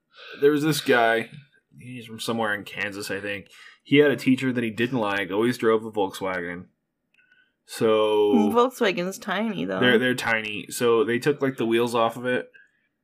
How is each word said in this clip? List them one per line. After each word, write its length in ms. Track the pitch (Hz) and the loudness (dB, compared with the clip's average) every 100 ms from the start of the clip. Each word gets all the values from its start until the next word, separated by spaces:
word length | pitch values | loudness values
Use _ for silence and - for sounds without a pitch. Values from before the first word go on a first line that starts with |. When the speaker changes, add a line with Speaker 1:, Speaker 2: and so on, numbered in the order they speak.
| _ - - - | _ -20 -18 2
Speaker 1:
there 100 | 143 | 4
was 120 | 147 | 4
this 180 | 156 131 | 2 2
guy, 480 | 131 123 113 113 117 - - _ _ 143 | 4 4 4 2 -2 -12 -20 _ _ -20
he's 260 | 123 127 113 | -18 -16 -14
from 140 | 110 | -10
somewhere 340 | - 113 107 101 | -4 -2 -2 -4
in 80 | |
Kansas, 480 | - 101 101 98 101 | -8 -8 -8 -8 -8
I 80 | 98 | -8
think. 280 | 101 101 - - - - | -8 -10 -14 -20 -20 -20
He 140 | - 139 | 2 6
had 120 | 147 | 6
a 40 | 117 | 4
teacher 360 | 131 131 131 | 2 2 0
that 120 | 120 | -2
he 80 | 113 | -4
didn't 260 | 107 120 127 | -2 -2 -2
like, 340 | 104 98 90 | -2 -2 -2
always 260 | 101 120 123 | 0 0 2
drove 260 | 113 110 110 | 2 2 0
a 60 | |
Volkswagen. 760 | 104 95 - 95 92 87 87 - _ _ _ _ _ _ _ _ _ - | -4 -4 -4 -6 -6 -6 -10 -14 _ _ _ _ _ _ _ _ _ -18
So 680 | - 113 110 110 107 104 - - | -2 2 4 4 4 4 4 4
Speaker 2:
Volkswagen's 640 | 233 254 - 214 180 180 - | 2 0 0 -2 -2 -6 -8
tiny, 480 | 208 185 226 175 92 | -6 -6 -4 -6 -6
though. 140 | 95 | 0
Speaker 1:
They're, 180 | 123 113 | 2 2
they're 160 | 127 123 | 2 -2
tiny. 520 | 117 110 107 104 - | -2 -2 -4 -10 -10
So 340 | - 120 117 | -2 2 2
they 160 | 110 120 | 2 0
took, 220 | 151 143 | -2 -2
like, 160 | 135 131 | -4 -2
the 80 | 113 | 0
wheels 300 | 117 120 120 | 2 2 0
off 220 | 113 123 | 0 -2
of 80 | 123 | -4
it. 240 | 123 - - _ _ _ _ | -4 -6 -18 _ _ _ _